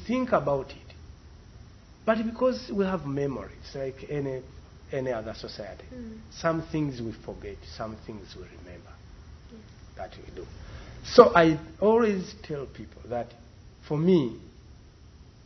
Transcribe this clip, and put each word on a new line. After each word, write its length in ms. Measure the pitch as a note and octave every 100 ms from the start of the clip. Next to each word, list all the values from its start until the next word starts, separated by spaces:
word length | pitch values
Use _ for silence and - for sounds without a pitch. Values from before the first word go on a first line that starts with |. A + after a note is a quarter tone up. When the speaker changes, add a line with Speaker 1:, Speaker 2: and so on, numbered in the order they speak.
| -
Speaker 1:
think 260 | B3+ B3+
about 380 | F3+ C#3+ C#3 B2+
it. 240 | - - - - - - - - - - - - - -
But 180 | A3+
because 460 | A3+ A3+ B3+ A#3+ -
we 120 | G3+ F#3+
have 180 | F#3
memories, 680 | C#3+ C#3 C#3 A#2 F#2+ - -
like 320 | C#3 C3+ C3 C#3+
any, 340 | D3 C#3 C3 - - - - -
any 220 | C#3 C3
other 220 | A2+ A2
society, 500 | G#2+ A2+ - G2+ F#2 -
Speaker 2:
Mm. 280 | B2+ A3+ A3 -
Speaker 1:
some 320 | - E3+ E3 D#3
things 300 | D#3 D3 A#2+
we 100 | A2+
forget, 460 | G#2 - F#2 G#2 G2 - -
some 200 | A2 G#2+ -
things 280 | G#2+ F2+
we 100 | F#2+
remember 480 | F2 E2 F2+ E2+ - - - - - - -
Speaker 2:
Yes. 100 | A3+ - - - -
Speaker 1:
that 200 | A2 G#2
we 180 | F#2
do. 120 | F2 E2 - - - - -
So 280 | - - G#3+ E3+
I 220 | E3 D#3+ - -
always 560 | G#3 A3+ A3 F#3+ E3 -
tell 220 | - D3
people 380 | B2 - G#2+ - -
that 240 | A#2+ A2+ - - - - - -
for 120 | D3+
me, 420 | E3+ F3 A#2+ - - - - - - - - - - -